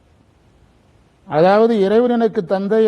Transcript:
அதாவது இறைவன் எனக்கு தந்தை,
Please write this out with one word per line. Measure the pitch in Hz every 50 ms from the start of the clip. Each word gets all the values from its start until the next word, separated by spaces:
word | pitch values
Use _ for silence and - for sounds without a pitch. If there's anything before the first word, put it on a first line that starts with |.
| _ _ _ _ _ _ _ _ _ _ _ _ _ _ _ _ _ _ _ _ _ _ _ _ _ - - 151
அதாவது | 165 185 196 208 226 233 240 214 190
இறைவன் | 190 208 226 247 247 240
எனக்கு | 233 233 220 - 220 190 156
தந்தை, | 202 190 196 202 214 220 220